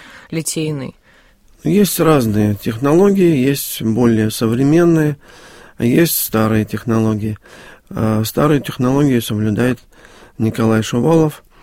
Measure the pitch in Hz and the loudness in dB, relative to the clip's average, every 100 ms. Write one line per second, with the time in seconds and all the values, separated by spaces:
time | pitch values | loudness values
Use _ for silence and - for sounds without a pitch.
0 | - - - 160 156 165 156 143 131 - | -20 -20 -10 -8 -6 -6 -6 -6 -10 -16
1 | _ _ _ _ _ _ 147 190 202 - | _ _ _ _ _ _ 0 2 2 2
2 | 160 147 113 104 107 101 - 113 139 165 | 2 2 2 0 0 -2 -6 -4 2 4
3 | 202 196 170 143 135 139 - - 110 113 | 4 4 2 2 0 -2 -6 -6 -2 2
4 | 120 110 110 - 113 120 139 165 170 160 | 2 2 0 -2 -2 0 2 4 4 2
5 | 151 143 - - - - - - 117 147 | 0 -4 -14 -20 -20 -20 -18 -4 0 2
6 | 170 - - 110 110 110 107 110 120 113 | 2 -2 -4 0 0 0 -2 -6 -4 0
7 | 110 107 107 104 - - - - - 196 | 0 -2 -6 -10 -16 -20 -20 -20 -12 -4
8 | 110 110 110 - 147 143 - - 127 139 | -2 -2 -2 0 0 0 -2 -4 -2 0
9 | 147 120 - 107 107 104 123 120 _ - | 2 0 -2 -4 -2 0 -2 -4 _ -20
10 | - - - - 110 113 113 110 110 123 | -20 -20 -16 -4 -4 0 0 0 0 -2
11 | 151 165 156 - _ _ | 2 2 2 -4 _ _